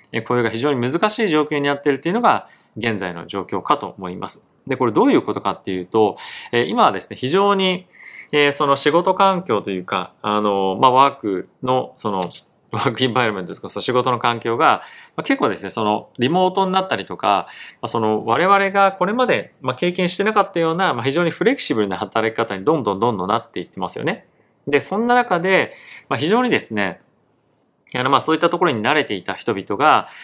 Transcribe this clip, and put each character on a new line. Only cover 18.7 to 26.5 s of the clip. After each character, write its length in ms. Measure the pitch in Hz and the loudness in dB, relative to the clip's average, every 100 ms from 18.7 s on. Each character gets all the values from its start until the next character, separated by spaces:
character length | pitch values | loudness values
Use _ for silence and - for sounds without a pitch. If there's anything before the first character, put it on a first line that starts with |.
が 220 | 196 196 | 2 2
こ 140 | 190 185 | 2 -2
れ 80 | |
ま 120 | 233 247 | 0 0
で、 280 | 120 - _ | 0 -2 _
ま 100 | 127 | -6
あ、 20 | |
経 160 | 120 180 | -2 -2
験 180 | 175 180 | 0 -2
し 80 | - | 0
て 60 | |
な 100 | 208 | 2
か 80 | 214 | 2
っ 100 | 196 | 0
た 80 | 170 | 0
よ 120 | 165 | 0
う 20 | |
な、 180 | 165 185 | 2 0
ま 80 | 123 | 0
あ、 20 | |
非 100 | 117 | 0
常 120 | 147 | 0
に 60 | 175 | 0
フ 140 | - | 2
レ 120 | 196 277 | 0 2
キ 60 | |
シ 100 | - | 0
ブ 80 | 123 | 0
ル 80 | 101 | 0
な 80 | 92 | -2
働 340 | 101 113 110 | -4 -2 -2
き 60 | 110 | 0
方 180 | 113 98 | -2 0
に 80 | 101 | 0
ど 100 | 160 | 2
ん 60 | |
ど 120 | 104 | 0
ん 60 | 95 | 0
ど 100 | 120 | 0
ん 60 | 104 | 0
ど 80 | |
ん 40 | 92 | 0
な 100 | - | -2
っ 120 | - | -2
て 100 | - | -10
い 20 | |
っ 60 | 87 | -10
て 100 | - | -8
ま 80 | 90 | -8
す 100 | - | -4
よ 60 | |
ね。 220 | 147 220 - _ _ _ - | -4 -6 -10 _ _ _ 0
で、 160 | 143 | 0
そ 160 | - 190 | 0 -2
ん 80 | 233 | 2
な 80 | |
中 260 | 247 240 175 | 2 2 0
で、 320 | 185 185 127 - - - - | 2 2 0 -6 -20 -20 -8
ま 60 | 139 | -4
あ、 20 | |
非 100 | 151 | 0
常 160 | 226 | 2
に 60 | 247 | 2